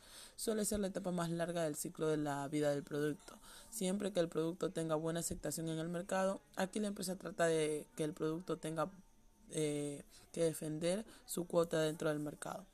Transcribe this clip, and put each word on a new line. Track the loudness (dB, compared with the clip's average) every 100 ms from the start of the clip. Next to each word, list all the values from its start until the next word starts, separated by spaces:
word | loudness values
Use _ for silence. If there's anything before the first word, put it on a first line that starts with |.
| -16 -18 -16 -6
Suele | 0 2
ser | 2 2
la | 0
etapa | -2 0
más | 0 0
larga | 0 0 0
del | 0 0
ciclo | -4 0 2
de | 2
la | 2 0 0
vida | 2 4
del | 2
producto. | 0 0 0 -2 -8 -18 -18 -18 -10
Siempre | -2 0 2 0
que | 2
el | 0
producto | 2 0 0 -2
tenga | -2 0
buena | 0 0 -2
aceptación | -2 -4 -4 -2 -2
en | -2
el | -2
mercado, | -4 -2 2 2 0 -6 -2
aquí | -2 0
la | -2
empresa | -2 -4 -4
trata | -4 4 6
de | 6 4 0 -4 -2
que |
el | -2
producto | 0 0 -2 -2 -4
tenga, | -2 0 -2 -4 -20 -20 -20 -20 -8
eh, | 0 0 0 -2 -6 -12 -20 -8
que | 2
defender | 2 2 -4 0 0 0 -2 -12 -8
su | -4 2
cuota | 4 4 4
dentro | 2 2 0
del | 0
mercado. | -2 -6 -8 -8 -10